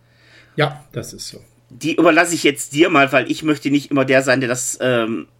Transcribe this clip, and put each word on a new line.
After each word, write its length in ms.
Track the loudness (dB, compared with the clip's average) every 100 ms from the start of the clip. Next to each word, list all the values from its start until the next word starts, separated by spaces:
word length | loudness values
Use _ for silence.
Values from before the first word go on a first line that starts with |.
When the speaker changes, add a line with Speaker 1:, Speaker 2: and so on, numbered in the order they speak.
| _ _ _ -20 _ -4
Speaker 1:
Ja, 300 | -4 -4 -14
das 220 | -14 -14
ist 140 | -16 -18
so. 160 | -18 -20 _ _
Speaker 2:
Die 260 | -8 -4 2
überlasse 400 | 4 4 2 0
ich 80 |
jetzt 300 | -2 -2 -6
dir 160 | 0 2
mal, 220 | 4 2
weil 180 | 2 -2
ich 140 | -4
möchte 260 | -2 -2 0
nicht 220 | -2 0
immer 140 | -2 2
der 180 | 2
sein, 160 | 2 0
der 100 | 0
das, 280 | -4 -6 -4
ähm, 460 | 0 0 0 -4 -10